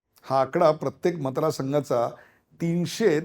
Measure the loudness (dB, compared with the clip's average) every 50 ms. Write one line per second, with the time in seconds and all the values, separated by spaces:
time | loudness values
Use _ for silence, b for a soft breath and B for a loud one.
0 | _ _ _ _ -6 -2 0 0 0 2 2 4 4 4 4 2 -2 -6 -6 -2
1 | -2 -2 -2 -2 -4 -4 -2 -2 -2 -2 -2 -2 -4 -2 -2 -2 0 0 0 0
2 | 0 -2 -4 B B B B B B B _ -6 -4 -2 -2 -2 -2 -4 -2 0
3 | 2 2 2 2